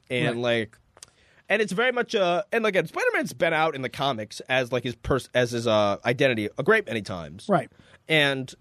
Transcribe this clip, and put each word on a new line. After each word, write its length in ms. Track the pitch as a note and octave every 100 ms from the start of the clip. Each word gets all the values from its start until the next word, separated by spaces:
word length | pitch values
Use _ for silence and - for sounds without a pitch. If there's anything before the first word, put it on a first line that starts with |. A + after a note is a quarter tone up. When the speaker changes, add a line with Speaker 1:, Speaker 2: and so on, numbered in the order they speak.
| -
Speaker 1:
And, 260 | B2 B2 A#2
Speaker 2:
Right. 0 |
Speaker 1:
like, 420 | A#2+ A#2 G#2+ _ _ - - _ _ _ -
and 120 | G3+
it's 120 | G#3+
very 200 | F#3 B3+
much, 220 | B3 A#3
uh, 300 | G#3+ F3 F3 -
and 140 | A3+
again, 220 | A3 F#3+ D#3+
Spider-Man's 480 | F4+ B4 G4+ G#3
been 180 | B2+ E3+
out 220 | D#3 D#3+
in 80 | C#3
the 80 | B2+
comics 500 | - C#3 A2+ G#2+ - -
as, 240 | C3 A#2+
like, 120 | B2
his 100 | B2
pers-, 340 | A#2 - C3+ -
as 160 | B2 A#2+
his, 160 | A#2+ A#2
uh, 320 | G#2+ G2+ G2+ A#2+
identity 420 | A#2+ C#3 A2+ G#2 -
a 60 |
great 240 | C#3 A3 -
many 160 | A#2
times. 420 | G2 F2+ D2+ F2 -
Speaker 2:
Right. 240 | F3 A2+ _ - - -
Speaker 1:
And 440 | D#3 C#3+ C3+ C3 -